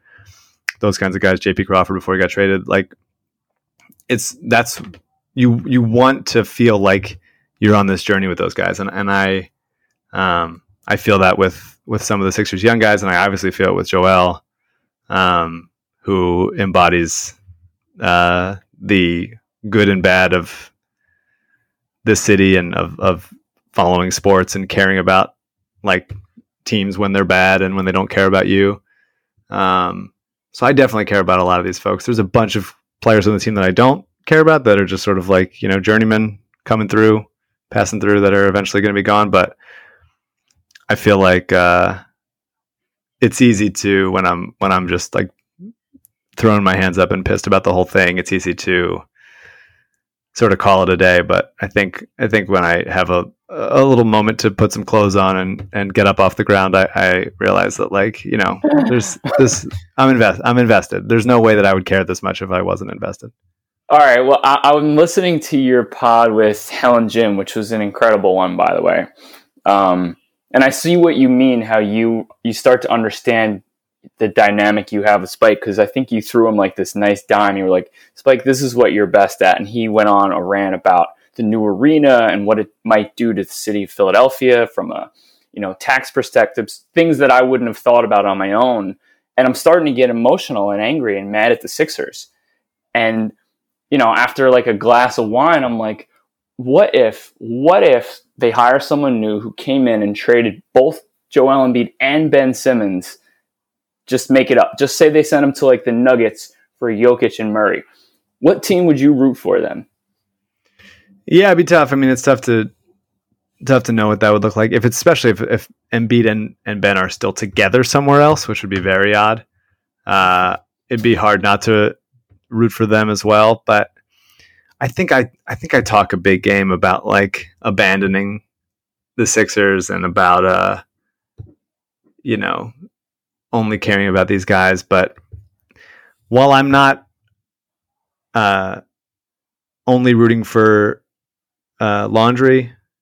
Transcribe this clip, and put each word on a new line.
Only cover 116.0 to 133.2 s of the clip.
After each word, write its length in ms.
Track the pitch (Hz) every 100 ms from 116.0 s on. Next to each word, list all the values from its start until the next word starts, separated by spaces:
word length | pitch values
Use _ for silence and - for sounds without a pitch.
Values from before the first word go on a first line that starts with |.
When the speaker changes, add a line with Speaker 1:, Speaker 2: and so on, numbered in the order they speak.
| 113 120 110
Speaker 1:
and, 260 | 107 110 - -
and 160 | 104
Ben 160 | 101 98
are 120 | 92
still 240 | - 98
together 500 | - 101 101 98 123
somewhere 380 | 123 143 143 143
else, 260 | 147 143 -
which 140 | 107
would 80 | 98
be 100 | 95
very 340 | 92 95 101
odd. 320 | 104 107 113 - _ _ _ _ _ -
Uh, 520 | 98 92 90 92 - _ _ _
it'd 140 | 117
be 120 | 117 107
hard 280 | 107 104
not 200 | 101 101
to 340 | - 107 104 - _ _ _ _ _
root 220 | 113 117
for 140 | - 110
them 240 | 107 107
as 160 | 101 107
well. 380 | 107 107 113 -
But 260 | 107 - _ _ _ _ _ _ _ _ _
I 80 | 123
think 240 | - 185
I, 200 | 131 123 _ -
I 80 | 113
think 180 | 165
I 80 | 135
talk 320 | - 107 95
a 40 | 95
big 260 | 95 95
game 280 | 104 101 95
about, 340 | 90 95 92 104
like, 420 | 101 98 - - _
abandoning 800 | 113 98 98 98 98 98 98 107 - _ _ _ _ _ _ -
the 80 | 110
Sixers 640 | 110 101 - 98 95 90
and 160 | 92 90
about, 400 | 95 90 90 92
uh, 380 | 92 95 101 - _ _ _ _ - - _ _ _ _ _ _ _
you 140 | - 107
know, 340 | 92 85 113 131 180 _ _ _